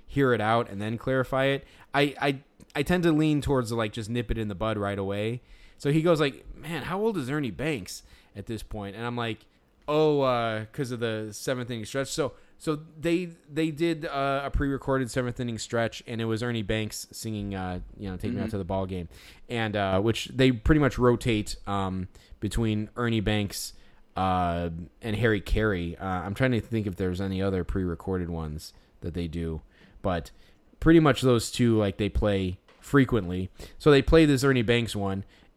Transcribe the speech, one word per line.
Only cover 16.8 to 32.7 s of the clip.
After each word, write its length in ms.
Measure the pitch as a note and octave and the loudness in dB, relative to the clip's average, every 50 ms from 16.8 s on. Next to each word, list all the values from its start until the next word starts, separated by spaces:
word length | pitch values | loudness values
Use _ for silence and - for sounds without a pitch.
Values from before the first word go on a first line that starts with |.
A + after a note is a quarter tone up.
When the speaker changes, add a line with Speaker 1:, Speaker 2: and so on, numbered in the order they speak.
| A2 G#2 - - - - | -2 -4 -6 -10 -14 -14
Speaker 1:
singing, 440 | - - - A2+ A2 G#2 G2+ G2+ G2 | -14 -10 -8 -6 -6 -4 -4 -4 -4
uh, 240 | F#2+ F#2 F#2 F2+ F2+ - - - - | -4 -4 -4 -6 -6 -8 -10 -14 -12
you 120 | G#2 F#2+ | -10 -8
know, 60 | F#2 F2+ | -8 -6
"Take 160 | - G#2+ - | -6 -4 -4
Me 40 | - | -4
Out 60 | A2+ | -4
Speaker 2:
Mm-hmm. 80 | A2+ | -4
Speaker 1:
to 60 | A2 G2 | -4 -6
the 40 | F#2 | -4
Ball 220 | E2+ G2 F#2+ F#2+ | -2 -2 -2 -2
Game," 240 | F#2 F#2+ F2+ E2 - - - - - - - - - | -4 -4 -6 -8 -8 -12 -18 -20 -20 -20 -20 -14 -8
and, 260 | B2 A#2 A2+ G#2+ G2+ | -4 -2 -2 -2 0
uh, 240 | G#2 G2+ F#2+ F#2+ F#2+ | 0 0 2 2 2
which 240 | G2+ A#2 A2 - - - | 2 2 0 0 -2 -6
they 240 | B2+ B2 C3 C3 | 0 4 4 4
pretty 280 | B2+ A2 - - D#3 D3+ | 4 4 4 4 4 6
much 180 | D3 B2+ - A2+ | 6 2 2 4
rotate, 560 | B2 B2 A#2+ A2+ - B2+ A2+ G#2+ G#2 - - - - | 4 4 4 4 2 0 0 0 0 -4 -6 -10 -6
um, 420 | G2+ G2+ G2 G2 F#2+ F#2+ F#2 F2+ - - - - - - - | -4 -2 -2 0 -2 -2 -4 -6 -8 -10 -16 -20 -20 -14 -6
between 500 | - G2+ - A2+ A#2 A2 G#2+ G#2+ G#2+ G#2 - | -6 -2 0 0 2 2 2 0 -2 -4 -4
Ernie 240 | - B2 A#2 A2+ A2 | -2 0 0 2 2
Banks, 520 | G2 A2 G#2+ G#2 G#2 G2+ - - - - - - - - - - - _ - | 2 2 2 0 0 -2 -4 -8 -10 -10 -12 -16 -20 -20 -20 -20 -20 _ -4
uh, 540 | - F#2+ F#2+ F#2 - F2+ F2 E2+ E2+ F2 F2 E2 E2 E2+ - _ _ | -2 0 2 2 2 2 0 0 -2 -2 -4 -4 -6 -10 -12 _ _
and 140 | - A#2 G#2 | -6 -4 -2
Harry 260 | G2+ A#2 A2+ G#2+ G2 | 2 2 4 2 2
Carey. 560 | - - - G#2+ A2 A2 G2 F2 E2+ E2+ E2+ - | 0 0 0 2 2 2 2 0 -2 -4 -6 -6
Uh, 80 | F#2+ | -6
I'm 280 | F#2+ F#2 F2+ E2+ G2+ G#2+ | -4 -4 -4 -4 -4 -4
trying 160 | - C3 B2+ | 0 0 0
to 100 | B2 A2 | 0 0
think 240 | - - A#2 A2+ G#2 G2+ | -2 -2 -2 -2 -2 -2
if 80 | F2+ | -4
there's 240 | - G2 F#2 F2+ F2+ | -2 -2 -2 -2 -2
any 200 | G2 G2 F#2+ F#2 | -2 -2 -2 -2
other 220 | F#2+ G2 F#2+ F#2 E2+ | 0 0 0 -2 -2
pre-recorded 640 | - - G2 F#2 F2 E2+ - - G2 F#2+ F2+ F2 E2 | -2 -2 -2 -2 -2 -4 -4 -4 -4 -4 -4 -4 -4
ones 440 | E2+ E2 D#2+ D#2 D2+ D#2 - - - - - _ _ - | -6 -6 -6 -6 -8 -10 -10 -14 -18 -20 -20 _ _ -12
that 120 | - F2+ D2+ | -10 -8 -6
they 140 | F2+ E2+ E2 | -4 -6 -4
do, 340 | D2+ E2+ E2 E2 D#2+ D#2 - - _ _ - - - - - | -4 -4 -4 -4 -6 -6 -10 -14 _ _ -20 -20 -12 -6 -2
but 280 | G2+ F2 E2+ - - - - - - - _ _ _ _ - | -2 -2 -2 -4 -8 -14 -20 -20 -20 -20 _ _ _ _ 0
pretty 200 | - D#3 E3 E3 | 6 8 8 8
much 220 | D#3 C#3+ B2+ - | 8 8 4 4
those 300 | B2 C3 B2 A2+ - - | 4 4 4 4 2 0
two, 260 | - - B2 A#2 A2+ G#2+ | 0 2 4 4 4 4
like, 200 | G#2 G2 G2 - | 4 2 0 0
they 120 | G#2+ G2+ | -2 -2
play 500 | - - - G#2 G2+ G2 F#2+ F2+ F#2 - _ _ | 0 0 2 2 2 2 0 -2 -4 -6 _ _